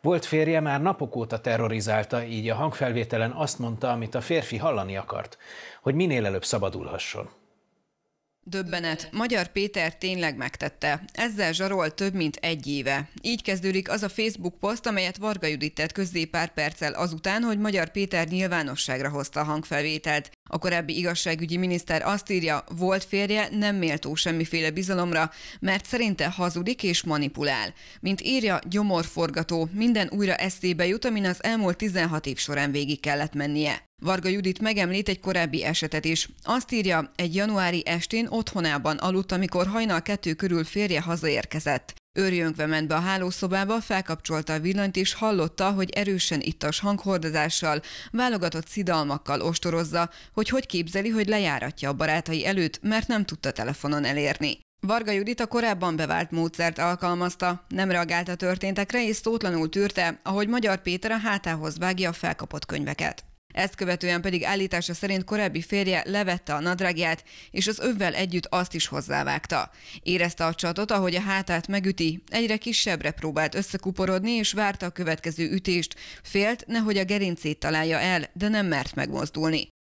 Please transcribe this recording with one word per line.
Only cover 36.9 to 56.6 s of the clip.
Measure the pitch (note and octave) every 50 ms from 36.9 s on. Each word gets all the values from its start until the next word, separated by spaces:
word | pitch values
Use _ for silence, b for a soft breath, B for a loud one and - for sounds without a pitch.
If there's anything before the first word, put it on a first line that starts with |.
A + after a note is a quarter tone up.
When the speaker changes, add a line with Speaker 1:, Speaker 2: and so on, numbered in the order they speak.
| F3 D#3+ D3 - -
Speaker 2:
egy | - F3 E3+ D#3+
januári | F#3+ G3+ A3 G#3+ G3 F#3 F3 F3 F3 -
estén | - E3+ E3+ E3+ - - A3 A#3 -
otthonában | - A3+ A3 - - G3 E3+ D#3 D3 C#3+ - D#3+ D3+
aludt, | C#3+ - F3+ F#3 F#3+ F#3+ -
amikor | F#3 F#3 G3 F3 - F3+ F#3
hajnal | F#3+ G#3 A3+ A3+ A3 F3+ E3+
kettő | - - G3+ G3 - E3+ D#3+
körül | - G3+ F#3 F3 E3 D#3+
férje | - - G3+ G#3 G3 F3 D3
hazaérkezett. | E3 E3 E3+ D#3+ D#3+ D#3 C#3+ - - - - D#3 - D3 C#3 - - - - - _ _ _ -
Őrjöngve | F#3+ F#3+ F3+ F3 E3 D#3+ D#3 D#3+ D3+
ment | D#3 D#3+ D#3 D#3
be | D3 D#3
a | D#3
hálószobába, | F3 F#3+ F#3+ F#3+ F#3 F#3 F3+ - G3+ F3+ F#3+ F#3+ G3 G3 A3 A3+
felkapcsolta | G#3+ - G#3+ F#3+ F#3+ - D#3+ - - - E3 D#3 D#3+ - D#3
a | D#3
villanyt, | D#3 F#3 F#3+ G#3 G3+ F#3+ F3+
és | F#3 F#3+ - -
hallotta, | - A3 A3 G#3 F#3 D#3 E3 - - F#3+ G3
hogy | G3+ G3 F#3+ F3+
erősen | - - G#3 G3+ F#3+ F3+ - - - C#4+
ittas | - - - - - D3+ D#3 -
hanghordozással, | G3+ G3+ G#3 G3 - G3 F#3+ F3 D#3+ D#3+ D#3 D#3 D3+ E3 - - F3 D#3 D3+ D3+ B B B B B B
válogatott | B A3+ B3+ B3+ A#3 G3 F3 E3 D#3+ D#3+ D#3+
szidalmakkal | - - G#3 G3 F3 F3 D#3 D3 C#3+ C#3+ D3+ - - C#3+ -
ostorozza, | - E3 E3 - - F3 E3 E3 E3+ D3+ D#3 E3+ E3+ E3+ B B B B B
hogy | G#3+ G#3+ -
hogy | B3+ C4 -
képzeli, | - - F3 E3+ E3 F3 G3 G3 A#3
hogy | A3 A3 G#3
lejáratja | G3 G#3+ G#3 G3+ D#3+ C#3+ B2+ - C3+ - - - C#3
a | C#3+
barátai | - D#3 D#3 D#3 E3+ E3 - D#3+ D#3 -
előtt, | F3 G3 F#3+ E3+ D3+ - -
mert | - G#3 A3 A3+ -
nem | - A#3+ G#3+ G3
tudta | - D#3+ - - C#3
telefonon | - - A2 A#2+ C#3+ - - C#3+ D3+ D3 C#3+
elérni. | B2 C#3 D3 D3 C#3 - - D#3+ C#3+ - - - _ _ _ -
Varga | G3 A3 A#3 A3+ G#3
Judit | G#3 G3 G#3 A3 A#3+ -
a | A#3
korábban | G#3+ - A#3 A#3 A3+ G3+ F3 F#3 F3 D#3+
bevált | D#3 D#3+ C#3+ D#3+ E3 E3+ D#3+
módszert | E3 E3 E3 E3 - -